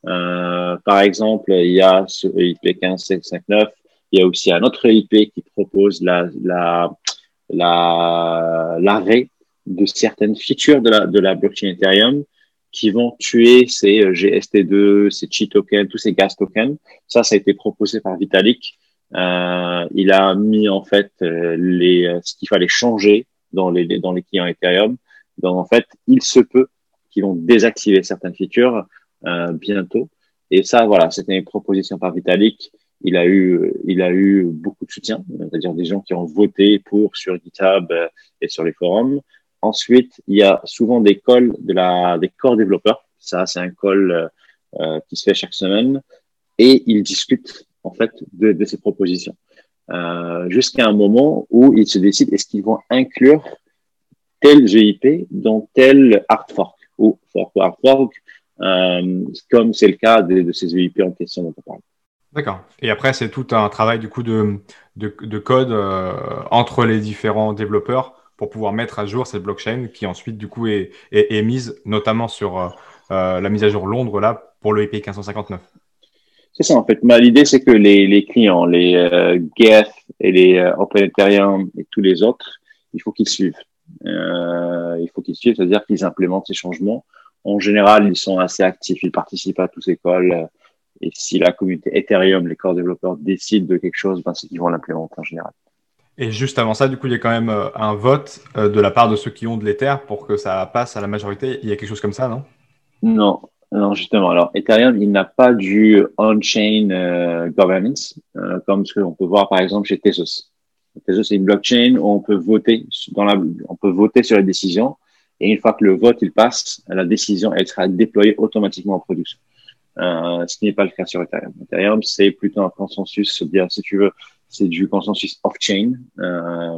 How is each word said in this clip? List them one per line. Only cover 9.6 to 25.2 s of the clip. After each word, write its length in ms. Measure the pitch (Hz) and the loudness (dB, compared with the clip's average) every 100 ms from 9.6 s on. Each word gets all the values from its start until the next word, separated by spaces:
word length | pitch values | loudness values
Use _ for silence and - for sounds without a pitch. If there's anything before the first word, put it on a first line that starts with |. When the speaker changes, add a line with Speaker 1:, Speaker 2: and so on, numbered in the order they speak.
| - | -12
Speaker 1:
de 200 | 90 101 | -4 -2
certaines 500 | - 110 - 107 107 | -2 -4 -2 -4 -4
features 460 | - 127 - 143 | -6 -2 2 4
de 80 | 117 | 4
la, 160 | 107 90 | 2 4
de 120 | 98 | 2
la 160 | 95 | 2
blockchain 340 | 92 107 - 101 | 0 -4 -4 -8
Ethereum 540 | 90 95 98 113 143 143 _ _ _ _ | -2 2 4 2 0 -6 _ _ _ _
qui 200 | - 110 | -4 -2
vont 260 | 104 120 - | 0 -4 -6
tuer 480 | - 120 117 123 123 | -2 4 8 8 6
ces, 380 | - 101 107 | 2 2 4
euh, 80 | 98 | 2
G 240 | 87 95 - | 2 0 0
S 140 | - | 0
T 120 | 104 | 0
deux, 460 | 87 98 101 101 101 | 2 2 4 4 2
ces 180 | - - | -2 -10
Chi 180 | - 104 | -6 0
tokens, 400 | 104 98 104 98 | 0 0 -2 -2
tous 80 | - | -4
ces 160 | 110 | -4
gas 220 | - - - | 0 -2 -2
tokens. 380 | 98 107 120 147 _ _ _ | -6 -2 -4 -6 _ _ _
Ça, 160 | 120 | -2
ça 120 | 110 | 2
a 40 | 101 | 0
été 160 | 98 | 0
proposé 460 | 101 107 - 104 90 | -2 -6 -4 -4 -4
par 180 | 95 90 | -8 -6
Vitalik. 600 | 95 95 101 123 - _ _ _ _ | -2 2 2 0 -8 _ _ _ _
Euh, 760 | 90 90 90 90 90 90 87 85 | -6 -4 -4 -4 -4 -4 -6 -6
il 180 | - 95 | -2 2
a 220 | 95 95 | 4 4
mis, 340 | 95 107 107 104 | 2 0 0 0
en 160 | 98 | -2
fait, 280 | 98 101 101 _ | 0 0 0 _
euh, 340 | 87 82 85 82 | -6 -4 -4 -2
les, 460 | 90 90 90 90 | -2 2 2 2
euh, 160 | 87 87 | 0 -4
ce 140 | - - | -8 -14
qu'il 120 | - | -2
fallait 200 | 98 90 | 0 0
changer 580 | - 120 110 104 104 - _ _ | 0 -2 2 4 4 0 _ _
dans 160 | 95 92 | -4 -2
les, 140 | 87 | -2
les, 140 | 85 90 | -2 -4
dans 140 | 92 | -4
les 100 | 90 | -6
clients 220 | - 98 | -4 -4
Ethereum. 540 | 87 - 90 90 110 123 _ _ | -4 -4 0 2 0 -2 _ _